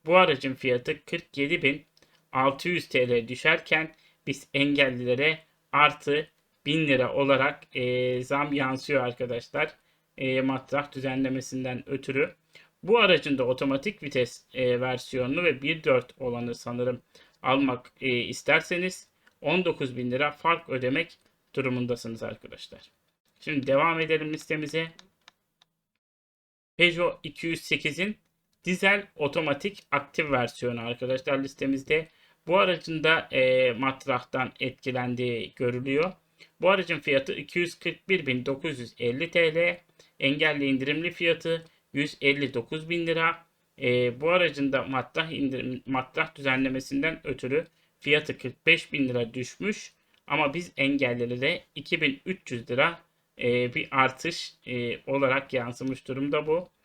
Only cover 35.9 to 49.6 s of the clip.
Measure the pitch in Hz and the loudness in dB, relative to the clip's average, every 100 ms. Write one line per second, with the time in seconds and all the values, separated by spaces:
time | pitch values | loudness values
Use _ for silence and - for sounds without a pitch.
35.9 | 135 180 - _ _ - _ 170 196 165 | 0 0 -4 _ _ -20 _ 2 4 2
36.9 | 156 - 135 135 - 143 - 170 - - | -4 0 0 0 -8 -6 -2 -2 -4 -8
37.9 | - - 185 147 127 127 135 165 135 117 | -8 -2 -2 0 -2 -2 -4 -4 -8 -12
38.9 | - 123 127 165 170 165 160 175 175 _ | -4 -2 -2 0 2 2 4 0 -2 _
39.9 | _ _ _ 139 147 156 147 139 135 135 | _ _ _ -2 2 2 2 2 0 0
40.9 | 147 170 170 170 160 165 165 160 _ _ | -2 -4 -2 0 0 0 -4 -6 _ _
41.9 | 139 147 - 139 143 139 123 117 156 156 | -4 -4 0 2 2 0 -2 -4 -8 -4
42.9 | 170 165 165 165 165 - _ _ _ 131 | -4 0 2 2 0 -10 _ _ _ 2
43.9 | 123 123 120 156 185 170 143 139 131 123 | 4 2 0 2 4 2 2 0 0 0
44.9 | 135 123 - 160 156 139 127 123 127 - | -2 -2 -4 -4 -2 -2 -2 -4 -8 -4
45.9 | 131 127 - 160 - 139 131 131 131 135 | -4 -4 -4 -4 -2 0 2 0 -2 -4
46.9 | 139 156 160 156 131 127 143 175 _ _ | -2 -2 -4 -6 -6 -2 -2 -2 _ _
47.9 | _ - 147 147 - 127 - - 165 - | _ 2 2 2 -6 -8 -4 2 2 2
48.9 | 151 131 123 117 123 123 - | -2 0 0 -2 -6 -10 -6